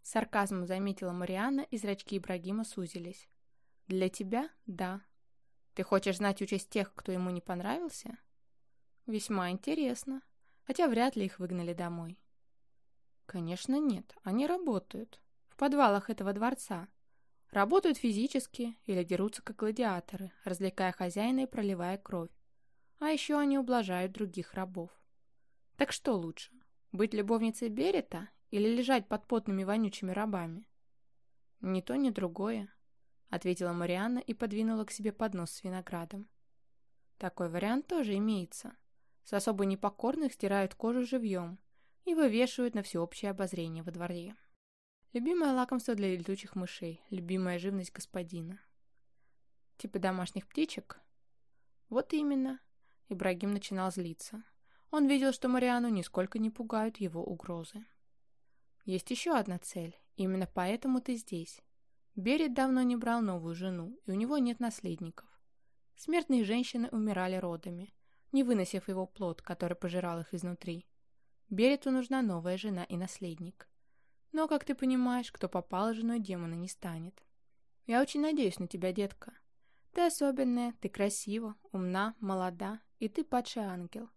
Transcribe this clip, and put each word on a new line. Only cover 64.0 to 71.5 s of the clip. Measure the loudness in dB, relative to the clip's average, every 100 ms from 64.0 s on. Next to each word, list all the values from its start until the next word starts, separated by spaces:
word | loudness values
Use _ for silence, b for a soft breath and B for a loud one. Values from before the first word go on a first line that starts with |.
и | -4
у |
него | -2 2 2
нет | 2 0
наследников. | -4 -4 -6 -6 -8 -12 -20 -20 _ _ _ _ _ -12
Смертные | 0 0 4 2
женщины | 4 2 0 -2 -2
умирали | 0 0 2 0 0
родами, | -2 -4 -8 -10 -12 -18 _ _ 0
не | 2
выносив | 4 4 2 -2 -2
его | -4 -4
плод, | -4 -4 -4
который | -8 -4 -2 -2
пожирал | -2 -2 -2 -4
их | -6
изнутри. | -6 -6 -6 -6 -8 -10 _ _ _ _ _
Берету | _